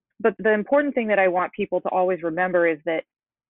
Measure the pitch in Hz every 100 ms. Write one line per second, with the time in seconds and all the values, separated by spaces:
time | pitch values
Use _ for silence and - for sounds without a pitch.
0 | _ - 226 - 214 214 202 285 294 254
1 | 220 196 190 180 170 - 196 180 - 185
2 | 185 170 165 165 185 175 170 156 170 160
3 | - _ _ _